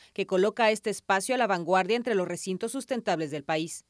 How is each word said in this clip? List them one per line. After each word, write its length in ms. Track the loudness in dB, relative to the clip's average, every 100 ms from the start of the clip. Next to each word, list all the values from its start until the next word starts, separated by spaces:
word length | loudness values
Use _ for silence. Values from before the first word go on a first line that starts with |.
| -12
que 120 | -6 -2
coloca 400 | 2 2 4 2
a 60 |
este 180 | 2 -2
espacio 440 | -4 0 0 2
a 40 | 0
la 100 | 2
vanguardia 480 | 0 2 2 2 0
entre 200 | 0 0
los 120 | -2
recintos 460 | -4 -6 -6 -4
sustentables 580 | -6 -6 -4 0 -2 -2
del 120 | -6
país. 420 | -2 -2 -2 -8